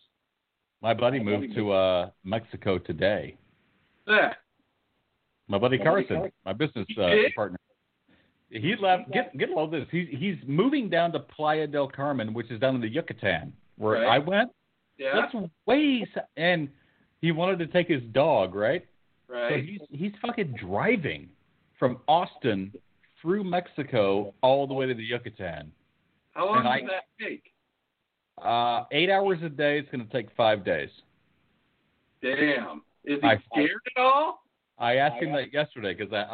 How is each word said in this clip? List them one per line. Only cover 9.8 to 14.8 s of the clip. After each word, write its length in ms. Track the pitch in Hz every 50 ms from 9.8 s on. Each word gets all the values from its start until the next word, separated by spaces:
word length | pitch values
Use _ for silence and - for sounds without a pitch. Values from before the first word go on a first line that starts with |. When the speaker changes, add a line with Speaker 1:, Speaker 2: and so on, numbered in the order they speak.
Speaker 1:
this. 80 | 123 -
He's, 180 | - 170 175 156
he's 260 | 143 123 160 202 190 135 -
moving 420 | 131 139 160 214 269 294 294 233 190
down 200 | 175 165 170 170 160
to 80 | 143
Playa 460 | 135 - - - 151 151 156 156 156
del 220 | 147 143 147 143 131
Carmen, 460 | - - 139 147 143 127 110 110 110
which 160 | 117 117 113
is 100 | 120 110
down 140 | 131 131 131
in 60 | 123
the 80 | 117 110
Yucatan, 640 | 113 151 - - 120 - - 101 87 80 82 - - - _ _ _ -
where 240 | 107 107 - - 117
Speaker 2:
Right. 140 | 120 117
Speaker 1:
I 20 | 139
went. 320 | 147 165 190 202 233 247 - _ _ _ _ _